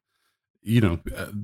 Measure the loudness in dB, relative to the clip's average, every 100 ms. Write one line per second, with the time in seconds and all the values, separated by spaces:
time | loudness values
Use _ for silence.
0 | _ _ _ _ _ _ 0 4 4 2
1 | -6 -10 -8 -10